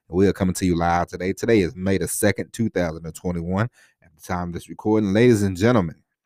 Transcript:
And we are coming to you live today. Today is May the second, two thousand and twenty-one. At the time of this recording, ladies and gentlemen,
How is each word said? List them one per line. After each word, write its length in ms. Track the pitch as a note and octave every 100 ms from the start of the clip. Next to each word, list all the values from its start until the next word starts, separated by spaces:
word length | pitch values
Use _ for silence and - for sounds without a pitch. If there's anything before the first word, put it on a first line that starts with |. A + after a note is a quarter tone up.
| -
And 80 | F2
we 100 | G2
are 60 |
coming 220 | - F#2
to 100 | -
you 100 | F#2
live 340 | E2+ E2+ E2+ E2+
today. 260 | F2 F#2
Today 260 | - A#2 A2+
is 160 | E2 F2
May 220 | F#2+ F#2+
the 100 | E2+
second, 420 | - G#2 G2 E2+
two 160 | - A2
thousand 340 | F2+ E2+ E2
and 100 | E2
twenty-one. 540 | - F2+ F2 E2+ F#2+ A#2+ _ _ _
At 140 | _ _
the 60 |
time 260 | - F2+ F2
of 60 |
this 160 | E2+ -
recording, 420 | E2+ G#2+ A2 G2+
ladies 300 | G#2+ B2 G#2+
and 120 | G2+
gentlemen, 420 | F2+ A2+ A#2+ E2 - _ _